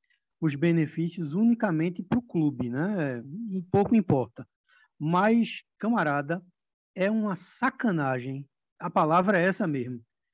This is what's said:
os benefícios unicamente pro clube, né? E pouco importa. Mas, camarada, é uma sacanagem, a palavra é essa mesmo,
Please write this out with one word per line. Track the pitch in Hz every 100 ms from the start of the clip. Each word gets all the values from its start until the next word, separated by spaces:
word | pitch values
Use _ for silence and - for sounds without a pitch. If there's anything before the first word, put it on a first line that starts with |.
| _ _ _ -
os | 160
benefícios | 139 170 170 151 - 170 180 151
unicamente | 175 233 226 208 156 175 175
pro | 185 247
clube, | - 175 151 123 123
né? | 127 190 202 139 120 135 185 226
E | 185 170
pouco | 196 202 226
importa. | - 139 117 - - _ _ _ _ _
Mas, | 151 175 214 233 226 - _ _
camarada, | 214 226 151 143 143 175 185 _ _ _ _
é | - 196
uma | 220 214 175
sacanagem, | - - 254 - 233 165 139 127 127 135 139 _ _ _
a | -
palavra | 196 156 170 185 185
é | 185
essa | 185 185
mesmo, | 139 120 120 _ _ _